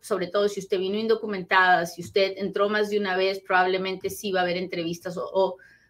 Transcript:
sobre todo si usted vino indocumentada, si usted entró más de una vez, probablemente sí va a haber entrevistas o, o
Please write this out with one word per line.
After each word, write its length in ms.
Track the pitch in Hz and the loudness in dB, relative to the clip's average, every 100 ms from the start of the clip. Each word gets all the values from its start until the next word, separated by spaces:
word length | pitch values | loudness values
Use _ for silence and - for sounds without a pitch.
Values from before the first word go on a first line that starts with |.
sobre 280 | - 190 175 | -6 -4 -2
todo 200 | 208 202 | 0 0
si 120 | 202 | -2
usted 180 | 180 190 | -4 -2
vino 180 | 190 208 | -2 -2
indocumentada, 880 | 220 220 214 196 185 190 185 175 | 0 0 0 -6 2 4 6 4
si 160 | 170 - | 2 -6
usted 320 | 175 202 190 190 | -2 2 2 0
entró 320 | 196 202 202 | -4 0 0
más 180 | 214 202 | 2 0
de 100 | 208 | 0
una 160 | 196 | 0
vez, 260 | 185 190 196 | 0 0 -2
probablemente 680 | - 185 185 185 190 180 196 | 0 2 2 0 -2 -6 -8
sí 240 | 196 208 | -6 -2
va 80 | 185 | 0
a 20 | |
haber 120 | 180 180 | 0 -2
entrevistas 640 | 180 180 165 170 185 170 | -4 -6 -6 -6 -8 -8
o, 120 | - | -4
o 260 | 190 185 - - _ _ | 0 0 -2 -18 _ _